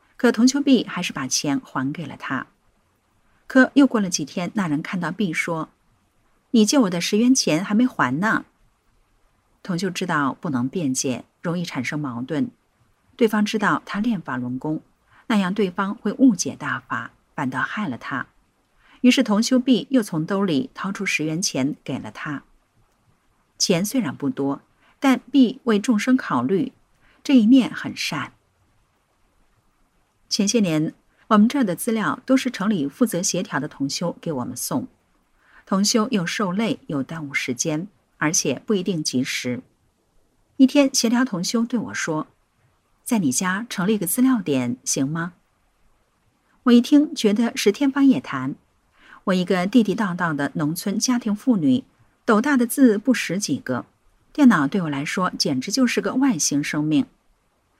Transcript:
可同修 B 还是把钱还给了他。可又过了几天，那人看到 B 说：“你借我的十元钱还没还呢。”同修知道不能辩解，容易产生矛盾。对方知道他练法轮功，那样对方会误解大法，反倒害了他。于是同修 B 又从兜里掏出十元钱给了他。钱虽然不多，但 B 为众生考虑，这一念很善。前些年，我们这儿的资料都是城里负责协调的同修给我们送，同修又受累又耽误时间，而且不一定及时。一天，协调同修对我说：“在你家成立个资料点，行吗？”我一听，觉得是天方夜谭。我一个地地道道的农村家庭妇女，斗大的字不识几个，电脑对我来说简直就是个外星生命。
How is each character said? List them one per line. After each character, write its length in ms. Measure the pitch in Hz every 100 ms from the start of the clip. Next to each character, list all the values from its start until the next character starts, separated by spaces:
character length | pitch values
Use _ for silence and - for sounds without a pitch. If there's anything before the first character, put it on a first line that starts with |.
| _ -
可 140 | 240
同 160 | 220 254
修 120 | 285
B 260 | 277 240 -
还 180 | -
是 100 | 180
把 140 | - 127
钱 320 | - 151 139
还 340 | - 143 135
给 120 | 151 139
了 120 | -
他。 300 | - 135 - _ _ _ _ _ _ _ _ _ -
可 240 | 262 254
又 120 | 277 269
过 140 | 226
了 100 | 190
几 140 | -
天， 260 | 143 - 175 214
那 120 | 175
人 140 | 147
看 180 | - 185
到 120 | 160
B 220 | 185 196
说 360 | 156 - 165 156 _ _ _ _ _ _ _ _
：“你 140 | 233 214
借 140 | 294
我 100 | 196
的 120 | 175
十 160 | - 214
元 180 | 247 262
钱 280 | - 156
还 120 | 196 208
没 100 | 247
还 340 | - 127 139
呢。” 240 | 214 175 - _ _ _ _ _ _ _ _ _ _ _
同 160 | - 170
修 120 | 190
知 160 | 180 180
道 280 | 156 139
不 160 | - 170
能 200 | 127 131
辩 240 | 190 143
解， 320 | 131 139 117 - _
容 180 | 175 175
易 60 | 170
产 180 | 143
生 160 | 120 151
矛 220 | 143 120
盾。 280 | 131 151 123 - _ _ _ _ _ -
对 100 | 226
方 160 | 214
知 160 | 214 220
道 240 | 196 151 -
他 140 | 202
练 200 | 233 196
法 180 | 151 127
轮 200 | 123 131
功， 240 | 156 156 - _ _ _ -
那 100 | 214
样 160 | 180
对 160 | 208 190
方 240 | 175 196
会 200 | 208 208
误 200 | - 262
解 220 | 190 139 -
大 240 | - 127
法， 320 | - 117 117 _ _ -
反 140 | 131
倒 100 | 131
害 280 | 123 - 190
了 80 | 113
他。 300 | - 131 - _ _ _ _ _ _ _
于 100 | 247
是 100 | 262
同 220 | 247 208
修 160 | 233 254
B 260 | 254 220 -
又 120 | 262
从 240 | 202 160 160
兜 200 | 196 196
里 260 | 139 -
掏 180 | - 190
出 140 | 196 190
十 200 | - 156
元 160 | 160
钱 340 | - 147 131 -
给 160 | - 123
了 100 | 110
他。 340 | - 151 139 - _ _ _ _ _ _ _ _ _ _ -
钱 260 | - 170
虽 160 | 202 269
然 160 | 160 123
不 140 | 139
多， 320 | 131 139 143 _ _ _ _
但 200 | 269 247 -
B 300 | 285 226 - 240
为 120 | 208
众 220 | 208 208
生 160 | 262 254
考 260 | - 131
虑， 300 | 123 185 - - _ _ _ _
这 140 | - 269
一 100 | 214
念 260 | 262 202
很 240 | - - -
善。 380 | - 151 120 - _ _ _ _ _ _ _ _ _ _ _ _ _ _ _ _ _ _ -
前 200 | - 202
些 120 | 240
年， 360 | 185 156 160 - _ _ -
我 100 | 214
们 100 | 226
这 120 | 294
儿 40 |
的 120 | 214 165
资 160 | -
料 280 | 226 170 - -
都 100 | 262
是 140 | 254
城 180 | - 196
里 200 | 202 139
负 180 | - 151
责 160 | -
协 220 | 190 -
调 160 | 190 147
的 80 | 151
同 200 | - 139
修 300 | - 175 -
给 120 | 175
我 120 | 135
们 140 | 120 -
送， 300 | - 139 262 _ _ _ _ _ _ - -
同 180 | 190 208
修 220 | 226 214
又 160 | 208 170
受 260 | - 190
累 280 | 190 220 - -
又 160 | 147
耽 240 | 127 165 143
误 40 |
时 200 | 135 -
间， 340 | 123 165 156 196 _ _ -
而 140 | 151
且 300 | 190 156 123 -
不 80 |
一 100 | 202
定 200 | 180 170
及 200 | - 127
时。 380 | 131 - 123 123 - _ _ _ _ _ _ _ _ -
一 100 | 262
天， 260 | 285 269
协 160 | - 226
调 160 | 240 254
同 180 | 170
修 220 | 180 226 233
对 140 | 233
我 140 | -
说 340 | - - 156 - _ _ _ _ _ _ _
：“在 160 | - 226
你 120 | 147
家 340 | - 185 190 240
成 180 | - 185
立 100 | 214
个 80 | 175
资 160 | -
料 200 | 262 247
点， 360 | 175 131 123 123
行 240 | - - 135
吗？” 260 | 165 170 - _ _ _ _ _ _ _ _ _ _ _ _
我 80 | 247
一 80 | 240
听， 340 | 240 294 302 302
觉 180 | 208
得 220 | 214 233 -
是 160 | 208
天 200 | 202 277
方 140 | 277 277
夜 140 | 170
谭。 360 | - 135 131 - _ _ _ _ - - -
我 80 |
一 120 | 185 180
个 200 | 185 190
地 160 | 247
地 120 | 208 180
道 180 | 202
道 200 | 175 170
的 180 | 147 143 170
农 200 | 147 170
村 240 | 202 196
家 180 | - 240
庭 180 | 208 208
妇 220 | - 214
女， 260 | 143 127 - _ _ _ -
斗 160 | 208
大 160 | 277 277
的 100 | 240
字 300 | - 254 208
不 160 | -
识 240 | 233 - 185
几 180 | - 139
个， 280 | - 123 - _ _ _ _
电 160 | - 262
脑 180 | 175 135
对 140 | 202
我 80 | 160
来 160 | 139 151
说 260 | - 185
简 280 | - 175 131
直 100 | 196
就 160 | 269 240
是 140 | -
个 140 | 196 254
外 220 | 277 165
星 260 | - 143
生 200 | 151 156
命。 220 | 151 147 - _ _ _ _ _ _